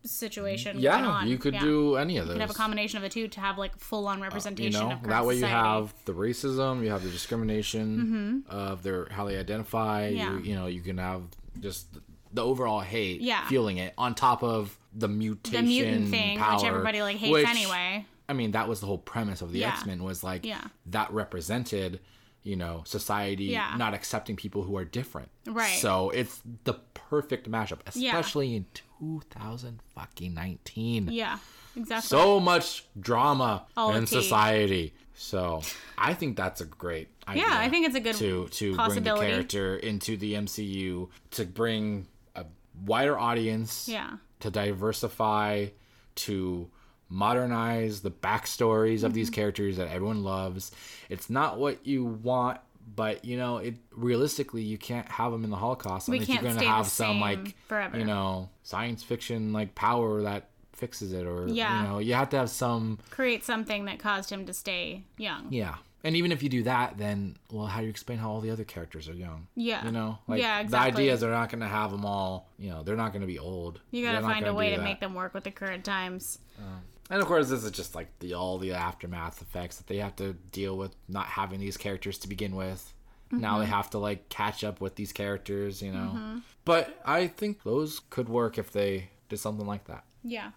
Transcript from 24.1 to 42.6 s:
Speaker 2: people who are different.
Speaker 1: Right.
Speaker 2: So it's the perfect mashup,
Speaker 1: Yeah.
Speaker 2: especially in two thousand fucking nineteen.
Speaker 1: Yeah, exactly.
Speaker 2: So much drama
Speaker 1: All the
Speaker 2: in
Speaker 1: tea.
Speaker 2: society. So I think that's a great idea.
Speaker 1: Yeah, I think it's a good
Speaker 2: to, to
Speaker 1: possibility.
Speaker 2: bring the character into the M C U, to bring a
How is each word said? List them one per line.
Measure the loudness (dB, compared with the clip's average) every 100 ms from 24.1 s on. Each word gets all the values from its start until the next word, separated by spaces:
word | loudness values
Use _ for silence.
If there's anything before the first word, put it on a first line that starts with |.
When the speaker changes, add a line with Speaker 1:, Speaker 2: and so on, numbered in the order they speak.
| -4 -4
Speaker 2:
people | -6 -4 -4
who | -2 -4
are |
different. | -2 -6 -6 -10 -12 -16 -6
Speaker 1:
Right. | 0 2 2
Speaker 2:
So | 4 4 4
it's | 0 -2 -6 -14 -6
the | -4 -4 -8
perfect | -20 0 0 0 -4 -2
mashup, | -2 -2 -6 -8
Speaker 1:
Yeah. | -2 2 2
Speaker 2:
especially | 2 0 2 0
in | -4
two | -12 -18 -10 -6 -6 -8
thousand | -12 -10 -10 -10 -14 -16
fucking | -16 -14 -8 -6
nineteen. | -4 -6 -6 -8 -4 0 2 0
Speaker 1:
Yeah, | -2 -2 -4 -10 -20 -14 -10
exactly. | -4 -2 4
Speaker 2:
So | 8 10 10
much | 8 6 4 -6 -10 -8
drama | 2 6 6 6 4 2 -2 0
Speaker 1:
All | 4
the | 4
Speaker 2:
in | 4
Speaker 1:
tea. | 2
Speaker 2:
society. | 4 6 8 8 6 4 0 -8 -20
So | -16 -4 -2 0 -2 -4 -10 -10 0
I | 0
think | 2 -2 -2
that's | -2 -4
a |
great | -12 -8 -6 -6 -8 _ -6
idea. | 0 2
Speaker 1:
Yeah, | 2
I | 4
think | 4 4
it's |
a | 2
good | 0 2
Speaker 2:
to, | 2 2 -2
to | -2 0 4
Speaker 1:
possibility. | 4 4 2 2
Speaker 2:
bring | 2
the | 0
character | 0 0 0 0
into | -2 -2 -2 -2
the | 0
M | -2 -2
C | -4
U, | -4 -2 -2 -2 -6 -12 -12
to | -6
bring | -6 0 0 2 0 -2 -6 -18 -18
a | -14 -14 -18